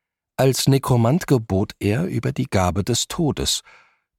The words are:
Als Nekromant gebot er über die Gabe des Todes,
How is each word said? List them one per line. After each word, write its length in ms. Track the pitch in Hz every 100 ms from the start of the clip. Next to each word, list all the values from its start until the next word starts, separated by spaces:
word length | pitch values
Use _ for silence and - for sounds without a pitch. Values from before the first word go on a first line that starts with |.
| _ _ _ -
Als 300 | 135 123 -
Nekromant 600 | 135 - 123 117 165 -
gebot 480 | 131 110 95 107 -
er 260 | 101 113 180
über 260 | 123 123
die 140 | 135 127
Gabe 360 | 101 90 87
des 240 | 98 120 -
Todes, 560 | - 156 98 - - - - _ _ _